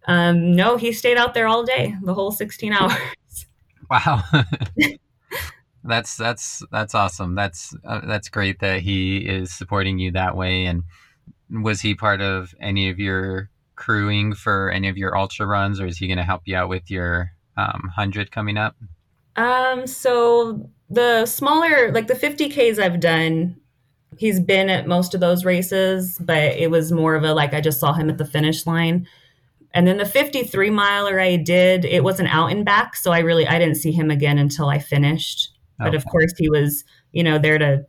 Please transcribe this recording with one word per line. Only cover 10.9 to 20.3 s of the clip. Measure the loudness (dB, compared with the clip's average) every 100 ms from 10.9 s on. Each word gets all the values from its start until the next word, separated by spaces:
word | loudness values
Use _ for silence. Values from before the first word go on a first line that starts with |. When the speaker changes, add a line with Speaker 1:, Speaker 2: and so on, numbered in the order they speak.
| -14 _ _ -20 _ _
Speaker 2:
was | -4 -2 -2
he | -2 0
part | 0 0
of | -2 -4 -6 -10
any | -4 0 -2
of | -2
your | -2 -2 -4 -6 -10 _ _ -14
crewing | -2 0 0 0 -2
for | -2 -2 -2 -2
any | -2 -4
of | -4
your | -4 -2
ultra | -4 -4 -2
runs, | 0 0 -2
or | -6
is | -6
he | -4
gonna | -2 -2
help | -4
you | -4 -4
out | -4
with | -6 -6
your, | -6 -2 -4 -4 _ _ -6
um, | -4 -4 -8 -4
hundred | -4 -4 -6
coming | -6 -4 -2
up? | -4 -6 -20 -20 _ _ _ -2
Speaker 1:
Um, | 0 2 0 -2 -6
so | -2 0 4 4